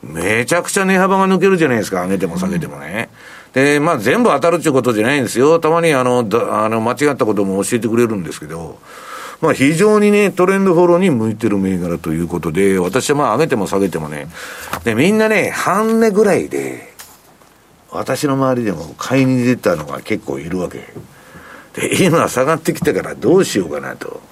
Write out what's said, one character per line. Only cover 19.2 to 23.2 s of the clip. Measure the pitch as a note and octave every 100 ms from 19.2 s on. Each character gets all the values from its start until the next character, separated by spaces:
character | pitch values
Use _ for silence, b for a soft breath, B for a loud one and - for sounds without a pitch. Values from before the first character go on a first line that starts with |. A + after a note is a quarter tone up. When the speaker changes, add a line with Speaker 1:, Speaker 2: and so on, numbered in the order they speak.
Speaker 1:
い | C3
に | B2+
出 | A#2+ A#2+
た | G#2 E2+
の | D2
が | C2+
結 | - G#2 D2
構 | C#2
い |
る | D#2+ F#2
わ | E2+
け。 | - - - - B B B B B B
で、 | - - - F#3
今 | D#3 G#2+
下 | - C3
が |
っ | D#3+
て | -
き | D#3+
た | D3+
か | F#2
ら | E2
ど | -